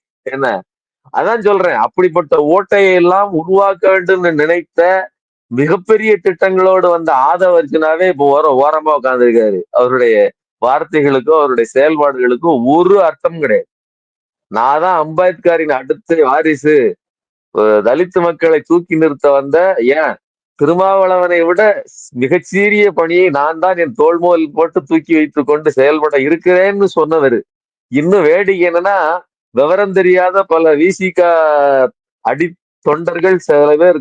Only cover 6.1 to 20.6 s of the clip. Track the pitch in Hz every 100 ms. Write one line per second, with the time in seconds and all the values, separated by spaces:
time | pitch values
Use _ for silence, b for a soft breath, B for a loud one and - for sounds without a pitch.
6.1 | 202 190 175 190 190 190 185 180 170 160
7.1 | 135 139 175 185 170 147 156 156 160 185
8.1 | 139 143 143 156 131 143 156 151 147 127
9.1 | 127 123 117 107 95 - - 123 127 120
10.1 | 107 101 - _ _ 120 147 156 156 143
11.1 | 135 123 156 143 123 113 131 147 151 147
12.1 | 131 123 123 170 139 120 156 180 202 170
13.1 | 156 175 165 139 104 - _ _ _ _
14.1 | _ _ _ _ 107 123 151 180 175 156
15.1 | 160 180 170 175 165 156 131 131 151 -
16.1 | 165 139 147 160 143 151 151 113 87 _
17.1 | _ _ _ _ 104 107 107 104 143 180
18.1 | 185 170 156 165 156 - 170 175 160 156
19.1 | 139 143 139 139 156 190 160 120 151 147
20.1 | 101 _ _ _ _